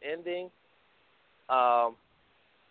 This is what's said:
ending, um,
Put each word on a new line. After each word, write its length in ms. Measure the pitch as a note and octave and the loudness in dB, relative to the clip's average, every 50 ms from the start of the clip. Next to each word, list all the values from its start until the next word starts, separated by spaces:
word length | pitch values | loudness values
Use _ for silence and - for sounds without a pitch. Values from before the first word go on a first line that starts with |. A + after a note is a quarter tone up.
ending, 480 | - C#3+ D#3+ E3+ E3+ F3 F3 F3+ F3+ F3+ - _ _ _ _ _ _ _ _ _ _ _ _ _ _ _ _ _ _ - | -12 -10 -10 -8 -8 -8 -8 -8 -10 -12 -18 _ _ _ _ _ _ _ _ _ _ _ _ _ _ _ _ _ _ 0
um, 460 | B2+ B2+ B2 B2 A#2+ A#2+ A#2 A#2 A#2 - _ _ _ _ _ _ _ _ _ _ _ _ _ _ | 2 2 4 4 4 2 2 0 -2 -8 _ _ _ _ _ _ _ _ _ _ _ _ _ _